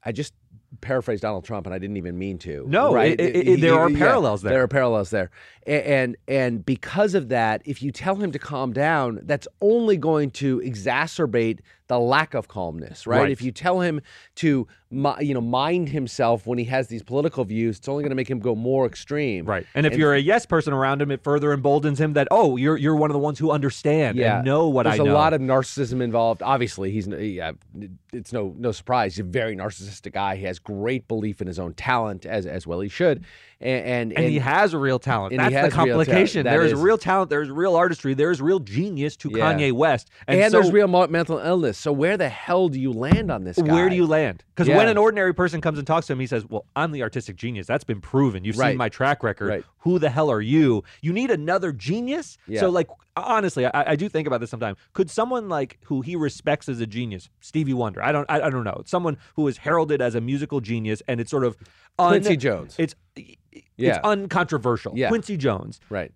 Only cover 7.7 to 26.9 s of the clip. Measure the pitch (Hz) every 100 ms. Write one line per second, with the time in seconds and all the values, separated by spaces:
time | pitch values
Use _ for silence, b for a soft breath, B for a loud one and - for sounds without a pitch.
7.7 | 139 139 - 180 196 202 143 - 143 131
8.7 | 117 147 160 127 110 - 147 - _ 202
9.7 | 233 226 190 147 156 143 - 139 127 131
10.7 | 110 98 127 160 - 151 120 113 113 b
11.7 | b _ 123 120 139 156 123 - - 87
12.7 | 80 71 - - 123 - - 123 - 180
13.7 | 185 175 151 B B B - 160 139 113
14.7 | b b 123 143 - 147 131 117 127 147
15.7 | 180 160 147 123 - 117 117 110 123 117
16.7 | 131 131 117 - 131 156 135 104 110 113
17.7 | 104 - 139 147 135 127 127 113 110 120
18.7 | 135 123 - - 147 143 95 85 95 -
19.7 | 139 151 123 151 143 143 - - 165 151
20.7 | 139 135 139 143 139 - 147 147 143 139
21.7 | 143 151 139 156 147 139 214 180 127 139
22.7 | 156 143 156 151 143 147 143 156 147 139
23.7 | - 151 156 139 120 117 104 127 143 165
24.7 | 131 117 107 139 147 156 160 131 131 131
25.7 | - 127 127 120 113 113 110 101 135 117
26.7 | - 98